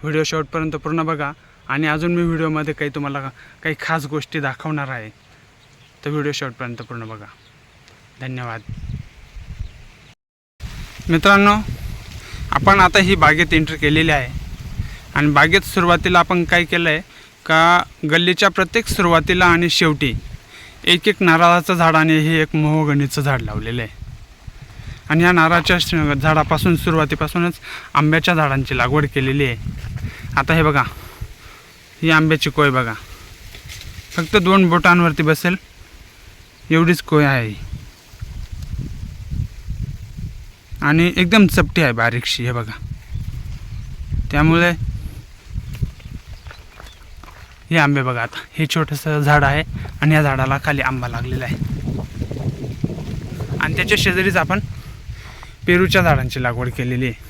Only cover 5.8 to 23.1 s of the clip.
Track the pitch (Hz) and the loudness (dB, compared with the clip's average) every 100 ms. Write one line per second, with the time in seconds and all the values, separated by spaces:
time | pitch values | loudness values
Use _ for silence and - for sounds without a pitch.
5.8 | - _ 147 151 143 139 139 117 123 117 | -20 _ -6 -4 -4 -4 -8 -8 -10 -10
6.8 | 117 120 110 110 98 - - _ _ _ | -12 -12 -12 -14 -18 -20 -20 _ _ _
7.8 | - - - - 127 127 123 113 - - | -20 -20 -20 -14 -10 -10 -10 -10 -12 -12
8.8 | - - - - - - - - - - | -10 -12 -12 -20 -20 -18 -16 -14 -14 -16
9.8 | - - - _ _ _ _ _ - - | -20 -20 -20 _ _ _ _ _ -16 -14
10.8 | - - - 165 202 202 202 208 - - | -14 -12 -2 2 4 6 6 4 -2 -6
11.8 | - - - - - - - - - 196 | -8 -10 -14 -16 -16 -12 -4 0 4 6
12.8 | 185 208 185 190 151 156 170 160 151 156 | 6 4 4 4 4 4 2 2 0 0
13.8 | 147 156 160 151 123 131 - - - - | 2 2 2 0 -2 -8 -10 -12 -12 -8
14.8 | - - - 143 147 143 156 190 - - | -8 -8 -6 0 2 4 4 4 0 0
15.8 | 175 175 180 175 170 180 165 175 165 175 | 2 2 4 2 4 0 2 0 0 0
16.8 | 170 156 185 - - _ - 160 165 175 | 0 -2 -4 -20 -20 _ 0 4 6 4
17.8 | - - 156 160 175 180 196 180 185 233 | 2 -6 0 2 2 2 2 2 0 0
18.8 | 220 - 185 165 156 180 180 170 175 - | -2 0 4 4 2 4 4 4 2 2
19.8 | 165 147 139 113 - - - - - - | 2 2 -2 -2 -8 -18 -20 -20 -20 -8
20.8 | - 175 - 202 185 160 170 175 165 180 | 0 2 2 2 4 6 6 4 2 2
21.8 | 165 160 160 160 156 165 156 160 151 156 | 4 4 4 4 4 2 2 0 2 2
22.8 | 151 143 139 | 2 0 0